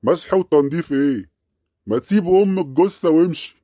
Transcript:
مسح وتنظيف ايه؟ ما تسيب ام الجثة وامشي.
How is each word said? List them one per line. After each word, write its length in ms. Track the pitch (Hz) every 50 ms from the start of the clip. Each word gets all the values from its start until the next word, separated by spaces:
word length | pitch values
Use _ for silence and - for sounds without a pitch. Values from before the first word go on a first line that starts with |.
| -
مسح 300 | 117 165 170 - - -
وتنظيف 580 | 190 180 _ - 147 143 139 143 170 160 -
ايه؟ 380 | 143 135 143 143 135 110 92 _ _ _ _ _ _ _ _ _ _ _ _
ما 120 | - 104 123
تسيب 280 | 123 - 196 214 185
ام 320 | 170 185 190 208 196 190 190
الجثة 500 | 180 139 131 139 175 202 - - - 175
وامشي. 460 | 156 160 170 180 - - - - _ _